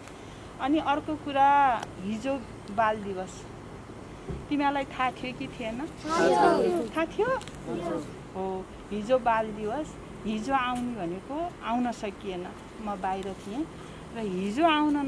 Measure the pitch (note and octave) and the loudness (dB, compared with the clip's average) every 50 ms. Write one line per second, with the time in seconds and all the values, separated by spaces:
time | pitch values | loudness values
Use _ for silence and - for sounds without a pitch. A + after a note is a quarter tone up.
0 | - - - - - - - - - - - - - C4+ D4+ D#4 - C#4 C#4+ D4 | -12 -14 -14 -14 -14 -14 -14 -14 -14 -12 -8 -2 2 4 4 4 4 4 2 2
1 | C#4+ D#4+ D4+ C#4+ - C#4+ C#4 C4+ C4+ C#4 C#4+ C#4+ C#4 C4 A#3 G#3+ - - - - | 0 -4 -4 -4 -4 0 4 6 8 8 8 8 8 6 4 2 -2 -6 -8 -6
2 | F#3 G3+ A3 G#3+ B3+ C4+ C#4 C4+ A3 - - - - - G3+ A3+ A3 G#3+ A3 A3 | -4 -4 -4 -2 0 -2 -2 -2 -4 -8 -12 -12 -10 -4 0 2 4 4 2 0
3 | G3 G3+ F#3+ F#3 F#3 F#3 - - - - - - - - - - - - - - | -2 -6 -6 -6 -6 -8 -10 -12 -14 -14 -14 -14 -14 -14 -14 -14 -14 -14 -14 -14
4 | - - - - - - - - - - D4 C#4+ C#4+ C#4+ C#4+ C#4 C#4 C#4 - - | -14 -14 -14 -12 -8 -8 -8 -6 -4 -2 0 2 2 2 2 0 -2 -2 -2 0
5 | B3+ B3 A#3+ - B3 B3+ A#3+ - C4+ - - - A#3 A3 A#3 B3 D4+ D#4+ - - | 0 0 0 -2 -8 -8 -6 -6 -8 -8 -6 -6 -6 -6 -4 -6 -6 -8 -8 -8
6 | - D#4 E4 F4 - F#4 G#4 G#4 G#5 E4+ - - A#4 F4+ F4+ E4+ - - - D#4 | -4 0 2 6 6 8 8 8 8 8 8 6 4 4 4 2 0 -2 0 0
7 | E4 D#4+ - - G#4+ B4+ C5 A4+ - - - - - - A#3+ E4+ E4+ E4+ - - | -2 0 2 0 2 2 2 0 -2 -6 -12 -10 -8 -6 -6 -4 -4 -2 -4 -4
8 | - - - - - - - F#3+ F#3+ F#3+ F#3+ F#3 F#3+ - - - - - G3+ G#3+ | -4 -6 -10 -12 -12 -10 -6 -4 -4 -4 -4 -4 -6 -10 -12 -14 -10 -6 -4 -2
9 | G3+ A3 C4 B3+ A#3 A#3+ A3+ A3 A3 A3 G#3 G#3+ G#3+ G#3 A#3 D4+ D#4 - - - | 2 4 4 4 6 4 4 4 2 0 -2 -4 -4 -2 -2 -2 -4 -6 -8 -14
10 | - - - - - G3+ G#3+ G#3+ G#3+ C4+ C4+ C4+ B3 B3 B3 B3 B3 B3 A#3 G#3 | -14 -14 -12 -6 -4 -2 -2 -2 0 2 2 2 2 2 0 0 -2 -2 -4 -4
11 | F3 E3 F3 F#3+ - - C#4 D#4 E4+ F4+ - - - A3 A#3 B3 B3 A#3+ A3+ - | -4 -4 -4 -6 -6 -6 -4 -4 -4 -4 -6 -6 -4 -2 0 0 0 0 -2 -4
12 | A3+ G3+ F#3+ - - G3 F#3 F3 F3+ G3 G#3 - - - - - A3 G#3 G3+ F#3+ | -6 -6 -6 -6 -8 -6 -6 -6 -6 -8 -10 -12 -14 -14 -12 -8 -6 -6 -4 -2
13 | F#3+ F#3+ F#3+ G3 F#3+ G3 F#3 - - G3 G#3+ C#4 D#4+ - - - - - - - | -2 -2 -2 -2 -4 -6 -8 -8 -8 -6 -4 -4 -4 -4 -6 -12 -12 -12 -12 -12
14 | - - A#3 A#3 A3 G3+ F3+ F#3 G3 G3+ G#3 C#4 E4+ E4 D4+ D4+ D4+ D4+ D4 C#4+ | -12 -10 -6 -4 -2 -2 0 0 0 0 2 6 6 6 8 6 6 6 4 4
15 | C#4 | 2